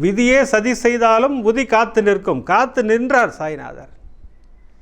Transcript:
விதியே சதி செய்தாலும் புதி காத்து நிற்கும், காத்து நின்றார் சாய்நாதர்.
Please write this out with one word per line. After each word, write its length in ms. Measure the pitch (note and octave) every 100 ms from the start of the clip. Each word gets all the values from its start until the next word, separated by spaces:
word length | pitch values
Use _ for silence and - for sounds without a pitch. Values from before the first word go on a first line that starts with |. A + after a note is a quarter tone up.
விதியே 420 | F3 G3+ B3 C4+
சதி 320 | C4 G#3+ A#3+
செய்தாலும் 680 | A#3+ A#3+ A#3+ A3+ A3+ C#4 C4+
புதி 240 | G#3+ A#3 C4
காத்து 360 | A3+ A#3 A3+
நிற்கும், 400 | G3+ G3 F#3+ C3+
காத்து 420 | C#3 G3+ B3+ B3+
நின்றார் 460 | G#3+ A#3 B3+ C4 A3+
சாய்நாதர். 640 | - D#3 C#3+ B2+ A#2+ C3+ - - - - - - - - -